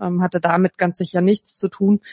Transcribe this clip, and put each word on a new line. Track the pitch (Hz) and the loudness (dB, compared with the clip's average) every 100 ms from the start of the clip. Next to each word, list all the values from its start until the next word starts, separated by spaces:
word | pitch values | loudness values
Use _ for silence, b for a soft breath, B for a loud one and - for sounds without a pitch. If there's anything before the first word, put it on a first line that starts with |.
ähm, | 190 175 | -6 -2
hatte | 180 175 | -2 -2
damit | 170 170 185 - | 0 2 0 0
ganz | 180 175 | -4 -4
sicher | 175 180 | -4 0
nichts | 180 208 - - | 2 0 -4 -8
zu | 190 | -8
tun. | - 196 208 B | -2 0 0 B